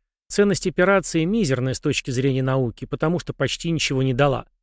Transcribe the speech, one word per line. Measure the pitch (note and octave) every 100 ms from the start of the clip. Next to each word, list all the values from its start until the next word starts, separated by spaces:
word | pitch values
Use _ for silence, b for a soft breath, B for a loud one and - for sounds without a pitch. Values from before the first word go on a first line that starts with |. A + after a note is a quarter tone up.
| _ _ -
Ценность | - G3+ F#3 F#3
операции | - F#3 G3 - E3
мизерная | D#3+ A3+ D#3+ B2 C3 B2
с |
точки | D3 C3 -
зрения | B2 C3+ C3
науки, | C3 C3+ B2 - -
потому | C3 D#3+ F3
что | -
почти | - C#3 - E3
ничего | D#3+ - C3+
не | C3
дала. | B2 C#3+ A#2 - _